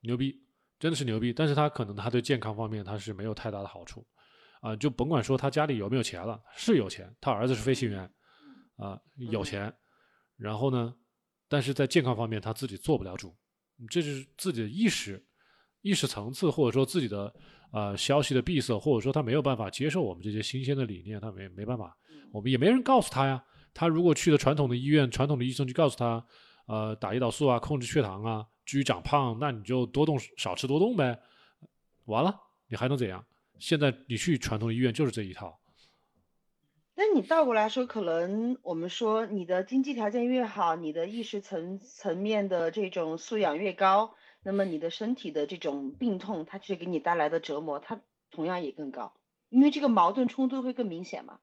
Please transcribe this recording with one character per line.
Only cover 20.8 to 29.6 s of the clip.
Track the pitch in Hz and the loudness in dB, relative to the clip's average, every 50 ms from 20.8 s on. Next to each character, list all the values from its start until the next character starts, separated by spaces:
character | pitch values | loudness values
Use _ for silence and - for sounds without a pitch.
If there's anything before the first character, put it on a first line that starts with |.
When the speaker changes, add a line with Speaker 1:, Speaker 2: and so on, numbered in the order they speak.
| 131 | 0
Speaker 1:
理 | 113 101 90 87 | -4 -4 -10 -10
念， | 98 107 101 | -10 -10 -8
她 | 92 110 98 | -10 -10 -10
没， | 92 98 95 | -10 -14 -14
没 | 90 92 104 | -10 -10 -6
办 | 107 127 | -4 -4
法， | 117 101 85 - _ _ _ | -4 -6 -10 -14 _ _ _
Speaker 2:
嗯。 | - - - - - | -20 -20 -20 -10 -10
Speaker 1:
我 | 107 | -4
们 | 101 127 | 0 2
也 | 131 | 2
没 | 123 131 | 6 6
人 | 190 247 262 247 | 6 6 6 6
告 | 262 262 247 | 6 6 6
诉 | 196 - | 6 4
她 | - 135 135 | 0 0 2
呀。 | 135 135 131 - _ _ - - _ _ | 2 2 -2 -6 _ _ -20 -20 _ _
她 | - 165 170 | 0 2 2
如 | 160 160 180 | 4 6 6
果 | 175 151 | 6 6
去 | - - 175 | 6 6 6
的 | 151 143 | 6 6
传 | - 165 156 | 6 4 4
统 | 147 147 127 | 4 2 0
的 | 120 | 0
医 | 123 127 | -2 2
院， | 143 151 151 139 123 | 4 6 6 6 4
传 | - - 131 | 2 0 0
统 | 143 147 127 | 2 2 0
的 | 120 | 0
医 | 131 | -2
生 | 127 - 139 | -2 -2 -2
就 | 127 127 | -2 2
告 | - 165 139 | 2 2 2
诉 | - | 4
她， | - 123 117 117 113 113 _ _ - - - _ _ _ | 2 0 0 0 -2 -4 _ _ -20 -20 -20 _ _ _
呃， | - 110 110 107 110 107 | -6 -4 -2 -2 -2 -4
打 | 110 - 98 | -4 -4 -2
胰 | 101 127 | 0 2
岛 | 127 117 | 0 0
素 | 110 - 151 135 | 0 2 4 4
啊， | 123 117 | 4 4
控 | - - 151 135 | 2 -2 -2 -2
制 | 123 | -2
血 | 117 - 156 127 | 0 2 2 2
糖 | 101 92 98 107 | 2 -2 -4 -4
啊， | 113 113 110 107 _ _ _ _ | -4 -4 -4 -6 _ _ _ _
至 | - - 139 | -4 -2 0
于 | 139 | 2
长 | 131 120 87 - | 2 0 -2 0
胖， | - - 147 135 123 113 113 | 2 2 2 2 2 -2 -2
那 | 143 - | -2 -4
你 | 117 110 | -4 -4